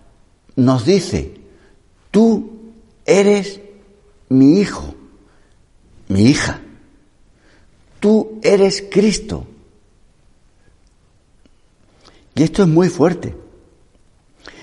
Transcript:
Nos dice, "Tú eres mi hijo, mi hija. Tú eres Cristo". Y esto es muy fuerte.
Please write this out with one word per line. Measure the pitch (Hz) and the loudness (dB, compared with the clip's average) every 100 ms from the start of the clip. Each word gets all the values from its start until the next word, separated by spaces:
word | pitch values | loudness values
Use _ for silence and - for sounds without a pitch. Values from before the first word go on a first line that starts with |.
| _ _ _ _ _ - | _ _ _ _ _ -2
Nos | 123 127 | 0 0
dice, | 120 196 - 85 65 - - _ _ _ _ _ _ | 0 -2 -2 -8 -8 -16 -20 _ _ _ _ _ _
"Tú | 202 226 202 - - - _ _ _ - | 0 2 0 -6 -18 -20 _ _ _ -2
eres | 180 202 202 190 - - - _ _ _ _ - | 2 2 0 -4 -14 -20 -20 _ _ _ _ -2
mi | 131 135 185 | 2 4 4
hijo, | 196 - - - - _ _ _ _ _ _ _ _ - - | 0 -6 -14 -18 -20 _ _ _ _ _ _ _ _ -20 -6
mi | 95 | 2
hija. | 113 147 - - - - _ _ _ _ _ _ _ _ _ _ _ - | 2 2 -4 -10 -16 -20 _ _ _ _ _ _ _ _ _ _ _ -4
Tú | 208 220 - - | 0 0 -2 -2
eres | 170 196 196 - - | 0 2 2 -2 -2
Cristo". | 180 214 185 - 76 - - _ _ _ _ _ _ _ _ _ _ _ _ _ _ _ _ _ _ _ _ _ _ _ _ _ _ _ | 0 0 -2 -8 -12 -14 -20 _ _ _ _ _ _ _ _ _ _ _ _ _ _ _ _ _ _ _ _ _ _ _ _ _ _ _
Y | - | -2
esto | 165 - | -2 2
es | 180 | 2
muy | 160 180 | 4 0
fuerte. | - 170 170 87 - - _ _ _ _ _ _ _ _ _ - - | 0 0 0 -10 -14 -20 _ _ _ _ _ _ _ _ _ -20 -20